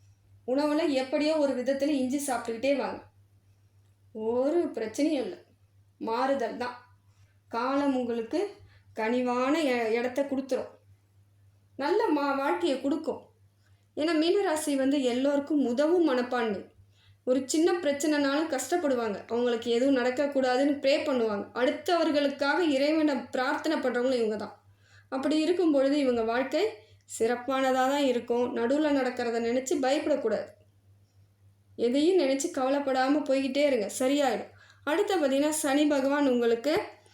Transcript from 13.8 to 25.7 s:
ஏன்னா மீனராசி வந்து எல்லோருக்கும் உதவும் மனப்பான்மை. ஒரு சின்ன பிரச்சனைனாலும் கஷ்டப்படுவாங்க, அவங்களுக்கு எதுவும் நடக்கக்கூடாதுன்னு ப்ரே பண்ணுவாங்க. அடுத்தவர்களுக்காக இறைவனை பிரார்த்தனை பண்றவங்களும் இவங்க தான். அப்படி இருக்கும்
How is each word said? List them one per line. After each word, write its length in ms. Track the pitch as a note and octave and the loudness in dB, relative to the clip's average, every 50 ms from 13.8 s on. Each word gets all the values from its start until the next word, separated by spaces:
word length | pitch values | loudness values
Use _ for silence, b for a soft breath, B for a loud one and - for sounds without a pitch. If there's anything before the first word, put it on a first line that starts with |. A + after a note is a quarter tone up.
| _ _ _ | _ _ _
ஏன்னா 160 | - D4+ E4 E4 | -4 -2 0 2
மீனராசி 580 | D4+ D#4+ E4+ G4 G4+ F#4+ F4+ D#4 D#4 - D4 C#4+ | 2 2 2 2 2 0 0 -2 -2 -2 -2 0
வந்து 240 | C4+ C4 C4+ C#4 D4 B3+ | 0 2 2 2 2 0
எல்லோருக்கும் 580 | B3 A#3 B3+ C4+ C#4+ C#4+ C#4 C#4 - D#4+ C#4+ B3+ | 0 0 0 0 0 0 0 0 0 0 0 0
உதவும் 400 | A#3 A#3+ A#3+ D4 D#4+ F4 F4+ E4 | 0 2 0 2 2 4 2 2
மனப்பான்மை. 560 | D4 B3+ B3 A#3+ B3 B3+ A#3+ A#3 A3 G3 F3 - - _ - - b b b b b b b _ | 2 2 0 0 -2 -2 -2 -2 -2 -2 -4 -8 -12 _ -20 -20 b b b b b b b _
ஒரு 140 | B3+ B3+ C#4 C4+ | 0 0 0 0
சின்ன 240 | - - D#4 E4 F#4 F#4 | 0 0 2 2 2 2
பிரச்சனைனாலும் 760 | F4 - C#4+ C#4 C#4+ - D#4 D4+ C#4+ C#4+ C#4 C#4 D4+ D#4+ D#4+ | 0 0 -2 -2 0 0 0 0 2 0 0 0 0 -2 -2
கஷ்டப்படுவாங்க, 680 | C#4+ B3+ - - F4 F4 E4+ C#4 B3+ A#3+ A3+ G#3+ G3 F3 - | -4 -6 -2 -2 -2 0 0 0 0 0 -2 -4 -4 -6 -6
அவங்களுக்கு 440 | - A3+ A#3+ B3 B3 A#3+ A3+ A#3 A#3+ | -4 -2 -2 0 0 -2 -2 -2 -2
எதுவும் 280 | A#3 A#3 C4 C#4 C#4 B3 | 0 2 4 4 4 2
நடக்கக்கூடாதுன்னு 760 | A#3+ B3+ B3 D4+ C#4+ C#4 C#4+ C4+ C4 B3+ B3+ B3+ C#4+ D4 C#4 - | 2 0 0 0 -2 0 0 0 2 2 2 2 2 2 0 0
ப்ரே 140 | - C4+ C#4+ D4+ | 2 2 2 2
பண்ணுவாங்க. 440 | - D4+ C4+ B3 A3+ A3 G3+ G3+ G3+ - - | 2 0 0 0 0 0 -2 -4 -8 -8 -4
அடுத்தவர்களுக்காக 1040 | A#3 B3+ C#4+ D4 - - - F4 E4 D#4+ D#4+ C#4+ D4 C#4+ C#4 C#4 - C#4+ C#4 D4 E4+ F4+ D#4 | 0 0 0 0 -2 0 0 2 2 2 2 2 2 0 0 0 -2 0 0 2 2 2 2
இறைவனை 460 | C4+ C4 C#4+ D4+ D#4+ D#4+ D4+ D4+ C#4 A#3+ - - | 2 2 2 2 2 2 2 0 0 -2 -4 -6
பிரார்த்தனை 480 | - B3+ B3+ C#4 D4+ D4 - D#4+ D#4 | -4 -4 -2 -2 -2 -2 -2 -2 -2
பண்றவங்களும் 440 | C4+ - B3+ A#3 B3 A#3+ C4+ C4 A#3+ | 0 0 -2 0 0 0 2 2 2
இவங்க 180 | A3+ G#3+ G#3+ G#3 | 0 -2 -2 -4
தான். 160 | G#3 - - - _ b b b b b b b b b | -8 -10 -14 -20 _ b b b b b b b b b
அப்படி 240 | C4+ C4+ C4 C#4+ D4+ D#4 | -6 -4 0 0 2 2
இருக்கும் 360 | D#4 D4+ F4+ F4+ F4+ D#4+ | 2 2 2 2 2 4